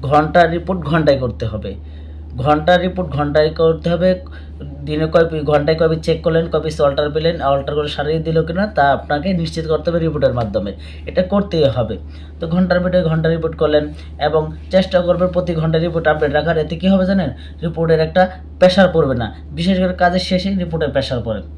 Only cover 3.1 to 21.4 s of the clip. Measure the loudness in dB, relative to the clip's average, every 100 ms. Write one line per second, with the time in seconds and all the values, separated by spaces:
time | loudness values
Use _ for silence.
3.1 | -2 0 2 2 4 2 2 0 2 2
4.1 | 0 -4 -16 -18 -16 -14 -12 -6 -2 2
5.1 | 2 2 0 2 2 4 2 2 2 0
6.1 | 0 2 0 0 -2 -2 0 0 2 -2
7.1 | 0 -2 0 0 0 0 -2 -2 -4 -2
8.1 | -2 0 0 0 -2 -2 2 2 2 0
9.1 | -4 -2 -2 -2 -6 -2 -2 0 0 -2
10.1 | 0 0 0 -2 -2 -4 -8 -14 -14 -4
11.1 | -2 0 0 0 2 2 2 -2 -4 -10
12.1 | -16 -18 -10 -2 0 2 2 2 2 2
13.1 | 2 2 0 -2 0 2 2 0 -8 -16
14.1 | -4 0 0 -2 -8 0 0 2 0 2
15.1 | 2 2 0 -2 -2 0 0 0 0 0
16.1 | 2 2 0 0 0 -2 -2 2 2 2
17.1 | 0 0 -6 -14 -8 -6 -2 2 2 2
18.1 | 2 2 0 -16 4 4 6 4 4 2
19.1 | 0 -4 -8 -14 -4 0 2 0 2 2
20.1 | 2 0 -2 0 -2 -2 -2 0 0 -2
21.1 | -4 -4 -6